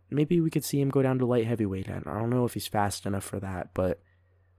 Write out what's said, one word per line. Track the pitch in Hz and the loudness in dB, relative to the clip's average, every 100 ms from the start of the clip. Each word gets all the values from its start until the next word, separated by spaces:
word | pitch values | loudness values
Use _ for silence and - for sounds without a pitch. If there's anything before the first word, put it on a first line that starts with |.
| - | -6
maybe | 135 151 175 | -2 2 2
we | 160 | 2
could | 156 | 0
see | - 143 | -2 0
him | 139 | 2
go | 139 | 4
down | 131 131 | 2 2
to | 123 | 2
light | 123 113 | 2 2
heavyweight. | 113 104 95 95 | 2 0 -2 -4
I, | 92 | -6
I | - 98 | -6 -4
don't | 117 | 0
know | 123 | 2
if | 120 | 0
he's | 107 - | -2 -4
fast | 107 101 - | 0 0 0
enough | 101 98 | -4 -4
for | - 101 | -4 -6
that, | 95 92 - | -6 -6 -6
but | - 92 - _ _ _ _ _ | -2 0 -2 _ _ _ _ _